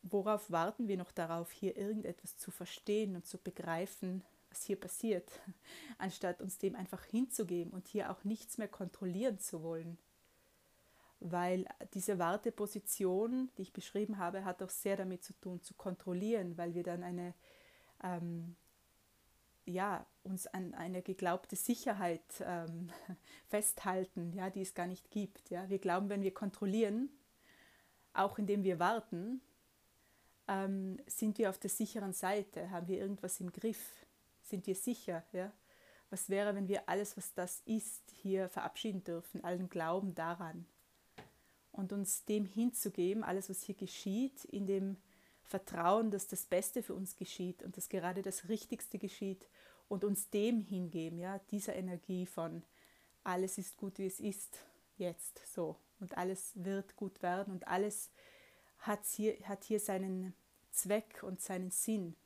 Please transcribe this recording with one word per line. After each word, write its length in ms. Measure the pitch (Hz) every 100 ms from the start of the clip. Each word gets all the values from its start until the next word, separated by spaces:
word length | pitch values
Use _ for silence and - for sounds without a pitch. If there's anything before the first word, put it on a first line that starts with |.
worauf 480 | 185 202 196 214 208
warten 380 | 170 175 165 226
wir 80 | 190
noch 160 | 175
darauf, 400 | - 165 165 170
hier 240 | - 190 -
irgendetwas 600 | 202 214 - 175 - -
zu 120 | -
verstehen 640 | - 175 - - 208 214
und 120 | 180 -
zu 120 | 185
begreifen, 840 | - - 170 165 196 - 185 185 - _ _
was 140 | -
hier 160 | - 196
passiert, 500 | 180 - 226 185 - - - -
<laughs> 340 | - - 294 226
anstatt 420 | 190 - 185 175
uns 180 | 190 -
dem 160 | 196
einfach 300 | - 185 196
hinzugeben 680 | - 226 262 - 185 175 170
und 140 | 185 -
hier 240 | 208 -
auch 140 | 185
nichts 340 | 202 220 - -
mehr 100 | 208
kontrollieren 680 | - 180 - 185 180 254 196
zu 240 | - 170
wollen? 360 | 160 165 165 170 _ _ _ _ _ _ _ _ _ - - _
Weil 460 | 175 175 180 185 - - -
diese 240 | 190 185 190
Warteposition, 1300 | 170 208 233 - 208 208 - - 190 185 226 254 254 -
die 60 |
ich 100 | 185
beschrieben 460 | - - 202 208 202
habe, 260 | 175 190
hat 180 | 190 180
auch 80 | 185
sehr 260 | - 208 196
damit 280 | 185 180
zu 80 | - -
tun, 220 | 185 180
zu 120 | -
kontrollieren, 840 | - 196 180 - 180 208 226 180 170
weil 180 | 170
wir 100 | 170
dann 180 | 180 180
eine, 320 | 180 175 175 175 - - - - - -
ähm, 500 | 185 175 170 170 165 170 - _ _ _ _ _ _ _ _ _ -
ja, 400 | 180 202 185 - _
uns 240 | 185 190 -
an 280 | 190 185
eine 280 | - 170 180
geglaubte 540 | 185 190 180 175 - 185
Sicherheit, 680 | - 233 262 202 180 165 - -
ähm, 500 | - 175 165 170 175 - -
<laughs> 400 | 180 - - -
festhalten, 840 | 208 214 - - 185 185 - 170
ja, 160 | 185 185
die 140 | 190
es 120 | 190
gar 120 | - 180
nicht 240 | 180 -
gibt. 400 | 208 196 - -
Ja. 180 | 175 185
Wir 120 | 196
glauben, 280 | 190 175 202
wenn 140 | 202
wir 100 | 190
kontrollieren, 800 | - 202 - 202 214 214 214 277 - _ _ - - - - _ _ _
auch 260 | - 196 -
indem 240 | 202 208
wir 160 | 190 170
warten, 640 | 175 226 - 170 202 254 - _ _ _ _ _ _ _ _ _ -
ähm, 540 | 196 196 196 190 185 -
sind 320 | - 214 202
wir 120 | 208
auf 80 | -
der 120 | 185
sicheren 420 | - 214 220 196
Seite, 580 | 180 185 208 202 - 185
haben 160 | 180 175
wir 120 | 190
irgendwas 420 | 196 196 180 -
im 100 | 180
Griff, 560 | - 220 - - - - _ _ _
sind 240 | - 196 196
wir 80 | 190
sicher. 480 | - 233 - 165 -
Ja. 200 | 185 190 - _ - - - _
Was 180 | 185 -
wäre, 260 | 196 202
wenn 140 | 202 190
wir 200 | 196 -
alles, 280 | 185 208 -
was 180 | -
das 260 | - 180 - -
ist, 360 | 220 - - - -
hier 260 | 190 190 185
verabschieden 540 | - 160 - 220 190
dürfen, 400 | 180 170 - 165
allen 260 | 170 180 180
Glauben 460 | 180 160 180 196
daran? 500 | 165 165 170 165 170 170 _ _ _ _ - - _ _ _ _ -
Und 140 | 185
uns 320 | 202 196 -
dem 200 | - 214
hinzugeben, 800 | 190 208 240 240 208 185 180 214
alles, 260 | 214 190 190
was 140 | 185
hier 140 | - 190
geschieht, 680 | 190 - 202 202 262 - -
in 200 | 202 196
dem 300 | 196 196 190 - - - -
Vertrauen, 640 | - 190 - 175 170 214 226
dass 160 | 196 -
das 180 | 190
Beste 380 | - 180 - 170
für 100 | -
uns 220 | 175 190
geschieht 480 | - 185 - 180 175
und 140 | - 185
dass 120 | -
gerade 320 | 190 170 180
das 280 | 190 185 175
Richtigste 500 | 214 - 233 - 202
geschieht 500 | 196 - 196 190 - - - - -
und 140 | 196
uns 260 | 208 196 -
dem 300 | 208 214 233
hingeben, 600 | 185 185 180 165 160 170
ja, 180 | 180 196 -
dieser 240 | 208 202 190
Energie 500 | 185 175 - 185 180
von 380 | - 165 165 - - - - - _
alles 360 | - 180 190 196
ist 180 | 185 -
gut, 240 | 196 190
wie 60 | 190
es 120 | 190
ist, 400 | 214 190 - - - - _ -
jetzt 440 | 180 165 - - -
so 220 | - 160 160 _ _
und 180 | 180 -
alles 320 | 185 190 - 196
wird 400 | 180 196 196 -
gut 260 | 196 -
werden 300 | 180 185 202
und 160 | 185 -
alles 420 | 180 208 202 - - - - - - - -
hat 280 | - 208 -
hier, 300 | - 214 -
hat 180 | 185 202
hier 160 | - 214
seinen 560 | 208 190 190 185 185 - _ _ _
Zweck 500 | - 185 208 214 -
und 180 | - 185
seinen 300 | - 185 185
Sinn. 460 | - - 214 175 160